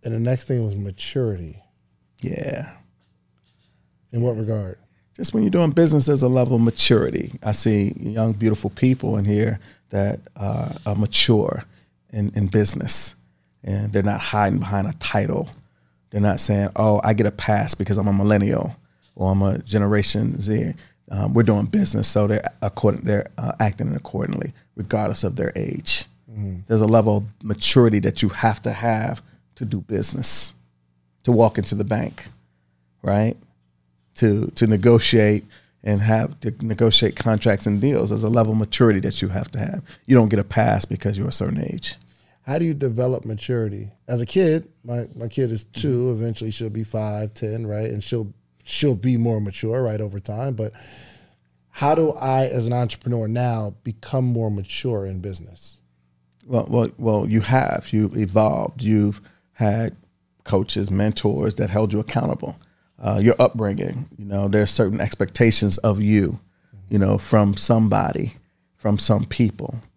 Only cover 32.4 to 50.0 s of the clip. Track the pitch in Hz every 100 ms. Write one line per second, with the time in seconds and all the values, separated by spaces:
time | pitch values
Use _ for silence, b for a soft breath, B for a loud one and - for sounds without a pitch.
32.4 | _ _ _ _ _ _ - 101 110 -
33.4 | _ _ _ _ _ _ _ - 113 104
34.4 | - - 113 107 113 117 - 117 104 104
35.4 | - b b b 107 104 107 110 - -
36.4 | 110 - 113 107 113 101 107 - - 110
37.4 | 117 98 - 101 131 143 - 110 107 117
38.4 | 113 110 104 - 117 101 85 - 98 92
39.4 | - - 104 - - B - 127 110 104
40.4 | 98 - 110 104 - 92 101 98 98 -
41.4 | - - - - - - b b b b
42.4 | - 147 170 147 135 113 123 127 113 104
43.4 | - 123 110 101 104 _ - 123 117 190
44.4 | 180 160 165 _ 117 120 113 - 117 -
45.4 | 127 113 - - 151 123 127 113 117 110
46.4 | 110 107 110 107 110 113 107 104 107 -
47.4 | 110 113 113 104 110 104 - 120 101 -
48.4 | _ _ - - 147 107 120 123 117 110
49.4 | 101 95 110 120 123 107